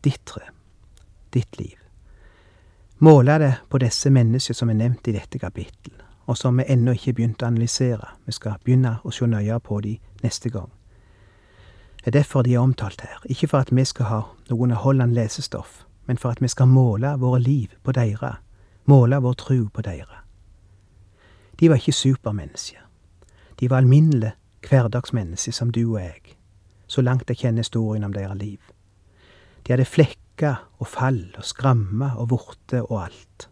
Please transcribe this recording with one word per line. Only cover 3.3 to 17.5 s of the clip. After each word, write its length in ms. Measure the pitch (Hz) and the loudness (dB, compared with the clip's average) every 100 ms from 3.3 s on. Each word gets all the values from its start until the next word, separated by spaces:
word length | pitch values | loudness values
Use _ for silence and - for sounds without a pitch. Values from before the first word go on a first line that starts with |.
| 156 | 4
det 120 | 147 127 - | 2 0 -2
på 80 | 135 | -2
disse 320 | 123 - 139 | 0 0 4
menneskene 460 | 135 117 123 - 117 | 4 4 2 -2 -4
som 120 | 120 | -2
er 40 | 110 | 0
nevnt 260 | 117 123 - | 0 -2 -4
i 60 | 104 | -6
dette 240 | - - | -8 -10
kapittel, 560 | 90 - 78 - - - - - - | -10 -10 -14 -16 -20 -20 -20 -18 -6
og 80 | 123 | -2
som 240 | 131 123 | 0 0
vi 80 | 131 | 2
ennå 240 | 131 120 | 2 2
ikke 220 | 120 - | 0 -2
har 40 | 120 | -2
begynt 220 | 117 107 | -2 -2
å 40 | 120 | -2
analysere. 640 | 117 117 - 127 110 - - - | -2 -2 -2 -2 -4 -10 -18 -12
Vi 80 | - | -10
skal 240 | - 104 | -8 -8
begynne 340 | - 127 127 113 | 0 2 2 -2
å 120 | - - | -8 -4
se 120 | 120 | -2
nøyere 300 | 107 104 117 | 0 -2 -4
på 160 | - 104 104 | -4 -6 -6
de 80 | 110 - - | -10 -14 -12
neste 280 | 120 - 120 | -12 -8 -8
gang. 160 | 110 - _ _ _ _ _ - _ _ _ - - - - | -10 -12 _ _ _ _ _ -20 _ _ _ -20 -20 -20 -8
Det 80 | - | -2
er 80 | 135 | 0
derfor 240 | 143 139 | 0 0
de 100 | 123 | 2
er 60 | 120 131 | 2 2
omtalt 340 | 131 101 - - | 0 -6 -10 -20
her. 160 | - - | -18 -10
Ikke 160 | 131 156 | -6 -2
for 160 | 143 | -2
at 80 | 131 | 0
vi 160 | 127 131 | 0 0
skal 240 | - 107 | -2 -4
ha 100 | 110 107 - - | -4 -6 -14 -8
noe 180 | 117 123 | -2 0
underholdende 480 | 117 131 135 120 117 | 0 0 2 2 0
lesestoff, 720 | 113 - - - - - _ _ - | -2 -6 -10 -12 -14 -20 _ _ -8
men 140 | 123 | -6
for 160 | 123 117 | -4 -4
at 80 | |
vi 80 | 123 | -4
skal 160 | - 127 | 2 4
måle 480 | 131 127 104 135 147 | 6 4 0 -4 -2
våre 180 | 127 127 | 0 0
liv 320 | 123 | 2